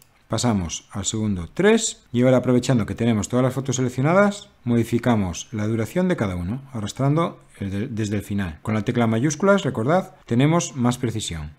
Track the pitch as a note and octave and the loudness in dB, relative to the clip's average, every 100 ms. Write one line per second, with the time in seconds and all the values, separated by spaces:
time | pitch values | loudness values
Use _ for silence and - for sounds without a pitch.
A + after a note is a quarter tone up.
0 | _ _ _ A2 A#2+ G#2+ E2+ - - G#2+ | _ _ _ -2 0 0 -2 -8 -10 -8
1 | F#2 A2 G#2+ F#2+ E2 - F#3+ A3+ A3+ - | -4 -2 -2 -4 -4 0 4 4 2 -8
2 | _ A#2 B2+ B2+ A#2 B2 B2 B2+ G2+ G2 | _ 2 4 4 4 2 2 2 0 0
3 | A#2 A2 G2 B2 B2+ C3+ C3+ B2 B2+ B2 | 0 0 0 0 0 0 -4 -2 -2 0
4 | C#3 F3+ G3+ G3+ - _ A#2+ A#2 A2+ A#2+ | 2 4 4 0 -10 _ 0 0 2 0
5 | B2 A2+ F#2 E2+ - G#2+ G#2 A2+ G#2+ F3+ | 2 2 0 -4 -8 -6 -2 -2 -2 0
6 | F#3 F3 G2+ F2 F2 B2 C#3 A#2 G2+ - | 0 0 -2 -2 -4 -6 -8 -8 -8 -2
7 | C3+ D3+ F3 - - - G2 G2 C3 A2 | 0 2 0 -4 -18 -10 -8 -6 -4 -4
8 | G#2+ G#2 F#2 G2+ F#2 D#2 - G#2+ G2+ A#2+ | -2 -4 -4 -4 -4 -6 -4 -2 0 0
9 | A#2 A2+ C#3+ D3+ G3 G3 D3 A2+ A2+ F3+ | 2 2 0 0 2 2 2 -2 0 0
10 | F#3+ - - A#2 C#3+ E3+ E3 C#3 A#2+ B2 | -2 -10 -4 2 4 4 0 -2 0 0
11 | A#2 G#2+ - E2 D2+ | -2 -4 -6 -8 -10